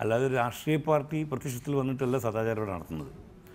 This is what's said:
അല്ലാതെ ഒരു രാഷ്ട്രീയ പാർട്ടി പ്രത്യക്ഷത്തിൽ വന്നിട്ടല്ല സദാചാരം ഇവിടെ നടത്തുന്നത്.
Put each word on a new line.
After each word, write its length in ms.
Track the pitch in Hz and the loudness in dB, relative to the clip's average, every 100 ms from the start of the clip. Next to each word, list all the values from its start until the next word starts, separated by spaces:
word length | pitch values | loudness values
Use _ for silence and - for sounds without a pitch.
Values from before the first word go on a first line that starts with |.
അല്ലാതെ 260 | 107 117 135 | 2 2 4
ഒരു 80 | |
രാഷ്ട്രീയ 420 | 127 120 - 151 156 | 2 0 0 0 2
പാർട്ടി 420 | 151 151 143 156 | 4 2 2 -4
പ്രത്യക്ഷത്തിൽ 520 | 151 131 143 120 147 139 | -2 -4 -4 -6 0 0
വന്നിട്ടല്ല 360 | 131 127 127 131 | 2 0 0 2
സദാചാരം 420 | 113 107 113 107 | 0 0 0 0
ഇവിടെ 100 | 104 87 | -2 -4
നടത്തുന്നത്. 340 | 78 80 71 - - - - | -6 -8 -8 -14 -18 -20 -20